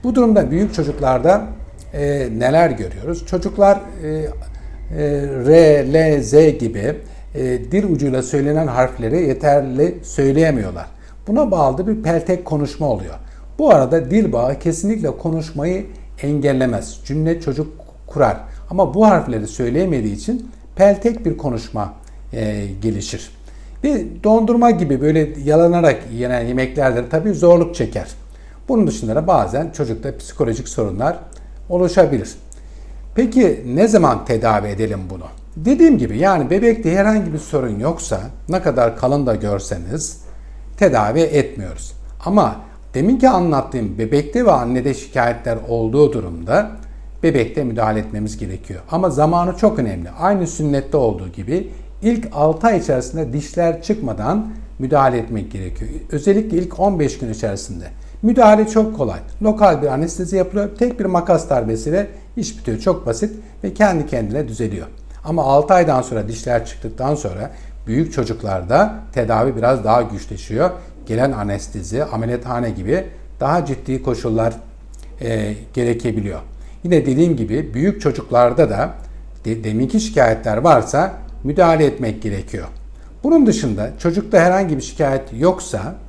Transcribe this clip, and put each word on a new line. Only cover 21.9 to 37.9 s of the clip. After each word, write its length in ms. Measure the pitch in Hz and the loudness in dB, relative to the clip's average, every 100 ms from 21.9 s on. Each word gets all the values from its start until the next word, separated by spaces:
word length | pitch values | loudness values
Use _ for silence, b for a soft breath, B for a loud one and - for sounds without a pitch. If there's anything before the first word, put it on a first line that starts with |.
| - b b - | -8 b b -12
e, 340 | 113 107 104 101 95 | -6 -4 -4 -6 -4
gelişir. 580 | 110 101 90 95 - - b b b b | -4 -4 -6 -10 -12 -18 b b b b
Ve 200 | 285 269 - - | 0 0 -2 -2
dondurma 460 | 214 220 220 233 233 | 4 4 4 4 4
gibi 300 | 170 160 135 | 4 2 2
böyle 280 | 147 156 151 147 | 2 2 0 -2
yalanarak 520 | 139 151 170 170 160 120 117 | 2 6 6 6 4 2 -4
yenen 280 | 117 123 123 | -4 -2 -2
yemeklerde 640 | 117 127 127 135 135 120 120 | -2 -2 -2 0 0 0 -2
tabii 240 | 156 202 | -2 -2
zorluk 420 | 165 170 175 170 | 2 6 6 4
çeker. 340 | - 117 - - - - b b b - | -2 -4 -4 -10 -14 -20 b b b -2
Bunun 180 | 170 208 | 2 2
dışında 300 | 110 113 123 | 0 -2 -2
da 100 | 160 | 2
bazen 440 | 160 95 131 165 | 2 2 -2 -4
çocukta 460 | - 131 110 143 - | -6 -6 -4 -8 -10
psikolojik 520 | - - 127 113 - | -14 -2 -2 -2 -6
sorunlar 500 | - 107 92 135 175 - b b b - | -4 -4 -2 -2 -4 -12 b b b -4
oluşabilir. 680 | 180 180 185 156 131 90 - - b b b b b b | 0 2 4 4 4 -4 -12 -18 b b b b b b
Peki 480 | - 247 247 196 - 123 | 0 2 4 4 2 -4
ne 140 | 131 220 | 2 4
zaman 360 | 208 151 113 | 6 4 2
tedavi 440 | - 113 117 107 104 | -2 0 2 0 0
edelim 320 | 101 110 101 90 | -4 -4 -4 -8
bunu? 140 | 90 82 - - 165 | -12 -12 -16 -16 -4
Dediğim 420 | 170 311 330 240 | 0 6 6 6
gibi 200 | 113 107 | 2 0
yani 320 | 190 180 131 | 2 2 2
bebekte 460 | 190 233 226 165 180 | 4 4 2 2 2
herhangi 360 | 202 220 175 | 4 2 0
bir 60 | 151 | -6
sorun 400 | - 151 127 101 | -2 -2 -2 -2
yoksa 420 | 135 | -2